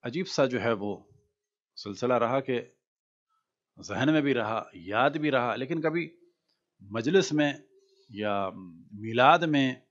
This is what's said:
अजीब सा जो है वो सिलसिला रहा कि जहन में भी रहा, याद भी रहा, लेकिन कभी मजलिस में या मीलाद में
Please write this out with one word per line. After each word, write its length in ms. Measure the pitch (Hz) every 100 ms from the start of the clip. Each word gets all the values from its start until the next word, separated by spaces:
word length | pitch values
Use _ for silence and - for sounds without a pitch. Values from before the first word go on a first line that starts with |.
अजीब 220 | 123 135 185
सा 180 | - 135
जो 120 | 123
है 120 | 110
वो 160 | 113 101 95 - _ _ _ _ _ _ -
सिलसिला 380 | 104 98 123 123
रहा 220 | 117 135
कि 160 | 135 123 - _ _ _ _ _ _ _ _ _ _ _
जहन 320 | 82 101 135
में 120 | 156
भी 100 | 143
रहा, 380 | 120 107 110 - 87
याद 400 | 85 107 135 151
भी 140 | 151
रहा, 240 | 131 120 110
लेकिन 240 | 131 165
कभी 300 | 156 165 160 _ _ _ _ _ _ _
मजलिस 500 | 95 110 117 190 -
में 300 | 151 147 139 - _ _ _ _
या 240 | 101 104 101 98 92 92 82 - 104
मीलाद 480 | 107 113 131 165 165
में 360 | 147 135 127 _